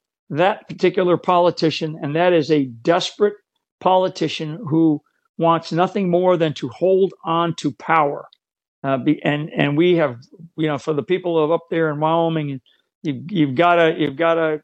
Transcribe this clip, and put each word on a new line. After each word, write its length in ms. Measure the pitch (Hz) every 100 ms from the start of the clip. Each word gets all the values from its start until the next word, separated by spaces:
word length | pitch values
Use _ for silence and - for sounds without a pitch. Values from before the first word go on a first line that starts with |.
| _ _ -
that 380 | 143 185 214 -
particular 480 | 190 185 190 180 160
politician, 800 | - 180 175 165 160 - 160 156
and 140 | 143 160
that 160 | 180
is 200 | 170 139
a 140 | 151 131
desperate 680 | 117 160 175 - - 208 208 _ _ _ _
politician 800 | 185 185 185 185 156 - 156 170 180
who 320 | 160 160 147 _ _ _ -
wants 340 | 165 165 -
nothing 380 | 165 180 208 185
more 280 | 175 185 175
than 160 | 160
to 160 | - 131
hold 440 | - 180 190 190 - -
on 300 | 165 170 165
to 160 | 143
power. 560 | - - 160 143 147 - _ _ _ _ _
Uh, 140 | 139 135
be, 240 | 151 151
and, 260 | 156 147 156
and 260 | - 143 147
we 200 | 180 165
have, 240 | 147 120 - - - -
you 120 | 156
know, 100 | 147
for 160 | -
the 100 | 147
people 400 | 123 185 180 165
of 80 | 151
up 120 | 165 -
there 180 | 165 160
in 100 | 147
Wyoming, 640 | 156 165 165 160 147 135 _ _ _ _
you, 240 | 160 127 143
you've 260 | 196 143 127
gotta, 400 | 175 175 165 170
you've 180 | 147 139
gotta, 460 | 165 165 160 151